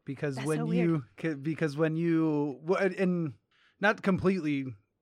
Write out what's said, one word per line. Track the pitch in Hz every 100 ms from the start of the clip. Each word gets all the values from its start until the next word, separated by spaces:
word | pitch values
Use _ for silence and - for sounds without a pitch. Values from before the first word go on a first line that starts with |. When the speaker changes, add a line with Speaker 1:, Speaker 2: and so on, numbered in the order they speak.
| -
Speaker 1:
because | 131 151 131
Speaker 2:
That's | 139
Speaker 1:
when | 156
Speaker 2:
so | 160
Speaker 1:
you, | 175 170 160 123 -
Speaker 2:
weird. | 160 143
Speaker 1:
c-, |
because | 143 156 160 139
when | 160 160
you, | 170 160 160 151 147 127 156
w-, | 180 190 180
and | 190 175 160 - _ _ _ -
not | 202 220
completely, | 202 180 185 190 151 143 131 107 _ _